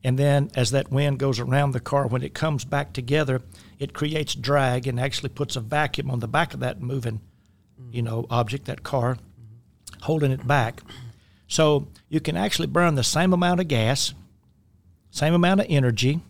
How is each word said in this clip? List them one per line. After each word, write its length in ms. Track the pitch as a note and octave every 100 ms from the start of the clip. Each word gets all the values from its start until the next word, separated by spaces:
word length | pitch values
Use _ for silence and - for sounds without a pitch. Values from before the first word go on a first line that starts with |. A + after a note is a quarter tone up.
And 160 | C3 C3
then 320 | C#3+ C#3+ C#3+
as 160 | - A#2+
that 200 | C3+ -
wind 280 | C3 C#3+ C3+
goes 200 | C#3 A#2
around 320 | B2 C3 C#3+
the 80 | B2+
car, 260 | - C#3+ C3
when 160 | B2
it 120 | C3+
comes 300 | - D#3 C#3+
back 280 | - C#3+ C#3+
together, 500 | - A#2+ D3 C#3+ C3 - - - -
it 140 | C#3
creates 420 | - D3+ D#3 C#3+
drag 520 | - B2 C#3+ C3 B2+ B2+
and 120 | A#2+
actually 300 | C3+ - C3+
puts 260 | - C#3 C3
a 40 |
vacuum 500 | A2 D3 D3+ - C#3
on 100 | B2+
the 80 | A2
back 260 | C#3+ E3
of 60 | -
that 200 | B2 -
moving, 400 | B2 C3+ A#2 A2 - _ _ _ _ _ B2
you 120 | A#2
know, 240 | A#2 A2+ A#2+
object, 340 | A#2+ A#2+ C#3 -
that 160 | -
car, 340 | - C3+ A#2+ B2+ - - - - _ _ - -
holding 280 | - D#3+ C#3+
it 140 | C3 A#2+
back. 360 | C#3+ A2+ - - - - - _ _ _
So 400 | - D#3 D3 D3 - _
you 120 | D#3
can 160 | D#3 E3
actually 300 | G3+ - C#3
burn 260 | D#3+ F3 C#3+
the 80 |
same 280 | A#2 D3+ F#3
amount 280 | F3+ F3 F3+
of 80 | F3
gas, 460 | B2 A2 C3+ - - - _ _ _ _ _ _ _ _
same 240 | - D3+
amount 260 | F3 F3 F#3+
of 60 | -
energy 520 | D3 B2+ A2 B2 D#3+